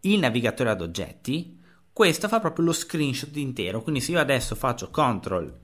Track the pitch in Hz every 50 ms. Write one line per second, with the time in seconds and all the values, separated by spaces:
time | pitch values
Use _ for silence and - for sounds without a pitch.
0 | - 185 208 208 165 123 110 123 117 113 104 - 131 117 107 95 85 85 85 98
1 | 92 - - - _ - 131 160 175 - - - - - - _ _ _ _ -
2 | 220 180 156 - - 208 220 226 220 196 160 - 170 170 165 - - - - 165
3 | 151 139 127 - - 143 147 147 147 131 123 - 95 90 92 113 110 - 156 135
4 | 123 - 170 170 151 135 139 123 - - 117 - - 131 120 - - - - -
5 | 151 127 117 95 - - 92 90 82 71 - -